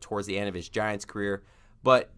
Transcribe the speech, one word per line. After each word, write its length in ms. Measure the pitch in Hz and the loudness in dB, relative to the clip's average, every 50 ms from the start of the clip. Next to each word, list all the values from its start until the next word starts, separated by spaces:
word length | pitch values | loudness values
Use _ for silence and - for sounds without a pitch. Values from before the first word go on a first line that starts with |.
towards 260 | - - 110 101 98 | -8 -6 -4 -4 -4
the 120 | 104 95 98 | -2 -2 -2
end 100 | 104 101 | -2 -4
of 60 | 90 | -4
his 140 | 87 80 - | -6 -10 -6
Giants 360 | - 110 107 107 104 101 - | -4 -2 -2 0 -2 -4 -8
career, 380 | - - 107 101 101 98 98 - - _ _ _ - - _ - | -10 -6 -4 -2 -2 -2 -4 -6 -14 _ _ _ -20 -20 _ 4
but 280 | 127 131 123 - - - | 6 6 6 4 0 -10